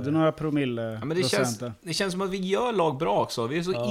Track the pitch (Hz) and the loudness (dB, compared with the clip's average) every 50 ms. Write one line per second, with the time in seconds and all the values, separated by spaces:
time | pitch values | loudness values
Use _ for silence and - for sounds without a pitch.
0 | 120 139 151 160 160 156 147 - 151 156 147 147 143 127 120 117 113 113 110 110 | 0 2 2 4 4 4 2 0 -2 0 2 2 2 0 0 -2 -4 -4 -4 -6
1 | 110 143 160 180 185 127 - - 131 123 117 104 123 120 110 - - 170 156 - | -4 -2 0 0 2 2 2 2 2 0 0 -4 -6 -10 -10 -10 -8 -6 -2 -2
2 | 202 190 175 185 196 190 190 196 185 185 196 208 240 247 233 190 170 156 139 131 | -2 -2 0 -2 -2 -2 -2 -4 -2 0 0 2 2 2 2 2 2 2 2 0
3 | 165 190 208 170 113 - - 123 117 117 143 175 170 180 190 120 120 107 | 0 2 2 2 0 0 0 -2 -2 0 -2 -2 -2 -2 -2 0 0 0